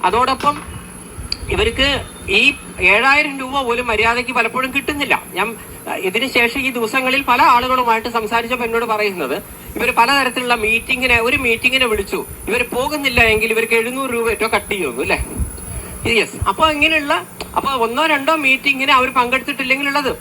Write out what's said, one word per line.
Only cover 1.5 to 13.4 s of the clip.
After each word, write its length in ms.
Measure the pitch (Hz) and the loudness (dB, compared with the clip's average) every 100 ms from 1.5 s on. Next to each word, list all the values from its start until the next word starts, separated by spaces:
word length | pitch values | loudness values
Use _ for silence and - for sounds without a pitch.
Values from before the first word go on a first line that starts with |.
| 190 220 233 277 269 - - - | 0 0 2 0 0 -4 -12 0
ഈ 240 | 202 233 - 180 - | 2 2 0 -14 0
ഏഴായിരം 600 | 185 202 262 285 302 277 | 4 4 6 4 2 -4
രൂപ 220 | 262 277 | -4 -2
പോലും 260 | 254 240 247 | -2 -2 -2
മര്യാദയ്ക്ക് 440 | 214 226 240 247 | 0 2 0 -2
പലപ്പോഴും 420 | 247 220 240 262 | -2 0 0 -2
കിട്ടുന്നില്ല. 500 | 262 - 294 277 131 - | -4 -4 -4 -2 -2 -2
ഞാൻ, 220 | 175 208 226 - - - 156 | -4 -4 -4 -14 -14 -8 -4
ഇതിന് 320 | 185 196 262 | -2 -2 0
ശേഷം 320 | 254 233 277 | 2 0 0
ഈ 120 | 262 | -4
ദിവസങ്ങളിൽ 500 | 247 220 262 254 269 | -2 -2 0 0 0
പല 200 | 269 247 | 2 4
ആളുകളുമായിട്ട് 680 | 254 240 254 254 240 226 226 | 6 6 4 2 2 2 0
സംസാരിച്ചപ്പോൾ 560 | 226 214 233 233 247 233 | -2 0 -2 -2 -4 -2
എന്നോട് 200 | 233 226 | -2 0
പറയുന്നത് 580 | 214 208 185 135 123 - - - - | 0 0 -2 -4 -4 -6 -16 -12 -4
ഇവർ 160 | 262 | 0
പലതരത്തിലുള്ള 640 | - - 277 254 247 247 240 | 4 4 4 2 0 0 0
മീറ്റിങ്ങിനെ, 680 | 214 226 214 247 262 233 | 2 0 0 -2 2 2
ഒരു 160 | 226 277 | 2 2
മീറ്റിങ്ങിനെ 480 | 254 226 254 262 247 | 0 2 2 2 2
വിളിച്ചു, 400 | 214 196 185 - - - | 0 -2 -4 -6 -10 -4
ഇവർ 180 | 226 240 - | -2 -2 -2
പോകുന്നില്ല 460 | 277 302 277 240 | -2 0 0 4
എങ്കിൽ 300 | 226 214 | 4 4